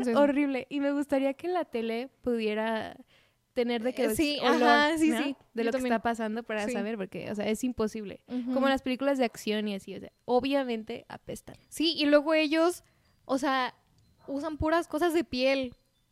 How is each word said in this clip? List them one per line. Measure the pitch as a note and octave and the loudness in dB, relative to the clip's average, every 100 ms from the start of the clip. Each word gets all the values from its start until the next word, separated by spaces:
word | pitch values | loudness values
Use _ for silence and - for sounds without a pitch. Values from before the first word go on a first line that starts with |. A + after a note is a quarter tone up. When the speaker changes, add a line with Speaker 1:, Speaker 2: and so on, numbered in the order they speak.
Speaker 1:
pienso | B3 | 4
eso. | A#3 | 4
Speaker 2:
horrible". | C#4+ C#4 C#4+ C4 - | 4 4 0 -2 -4
Y | C#4+ | -2
me | C#4 | 0
gustaría | C#4+ C#4+ C4+ C4+ | 0 0 0 0
que | C4+ E4+ | -2 -4
la | F4+ | -4
tele | D4 A#3 A3+ A3+ C4+ _ | -2 -4 -4 -4 -8 _
pudiera | B3 A#3 G#3+ G#3+ A3 A3 C3+ - - _ _ _ _ | -2 0 0 0 -2 -2 -6 -14 -20 _ _ _ _
tener | - A#3+ A#3+ | -2 0 0
de | A#3 | -2
que | B3+ | 0
Speaker 1:
Eh, | A#3 | 0
sí, | A3 D4 C#4+ | 2 0 2
Speaker 2:
olor, | B3+ - | 2 4
Speaker 1:
ajá, | - D4 D4 D#4+ | 6 6 4 4
sí, | D#4+ | 2
Speaker 2:
¿no? | A#3 | 2
Speaker 1:
sí, | C#4 C4+ _ | -2 -6 _
Speaker 2:
de | A#3 | -4
Speaker 1:
yo | |
Speaker 2:
lo | A#3 | -2
que | |
Speaker 1:
también. | B3+ B3+ | -2 0
Speaker 2:
está | A3+ | 0
pasando | A#3 A3+ A3 A3 | 0 -2 -4 -6
para | A#3+ G#3+ G#3+ | -6 -4 -4
Speaker 1:
Sí. | |
Speaker 2:
saber, | A#3+ G3+ A3+ | -4 -4 -6
porque, | F#3+ F3+ - | -8 -8 -8
o | |
sea, | G#3 G#3 | -4 -2
es | A3 | -2
imposible. | B3+ A#3 A3 A3+ G3 - - | -2 -2 -4 -4 -12 -14 -8
Speaker 1:
Ujú. | B3 B3 | -6 -2
Speaker 2:
Como | B3+ C4+ | 2 2
las | C4+ | 2
películas | C4+ A#3+ C#4 C#4 | 0 -2 0 0
de | |
acción | A#3 - - G#3 G#3 | 0 -2 -4 -2 -4
y | |
así, | G3 - F#3 | -6 -10 -14
o | |
sea, | G3+ _ - | -16 _ 0
obviamente | B3 B3 C#4 B3+ A3+ A3 A#3 - | 0 2 0 0 -6 -8 -14 -14
apestan. | - - - - - _ | -16 -12 -14 -14 -20 _
Speaker 1:
Sí, | - D#4+ D4 | -2 -2 2
y | |
luego | D4 D4 C#4+ | 4 4 6
ellos, | D#4 D#4 D#4+ E4 F4 _ _ _ _ | 2 2 4 2 0 _ _ _ _
o | - C4 | -4 -2
sea, | C#4+ C4 B3 - _ _ _ _ - | 0 0 -2 -8 _ _ _ _ -8
usan | C#4 D#4 D4+ | -6 -6 -2
puras | D#4 E4 E4 | 2 2 0
cosas | D4+ F4 | 0 2
de | E4 | 2
piel. | C4 B3 C4 C4+ B3+ - _ _ _ | 0 0 2 2 -2 -10 _ _ _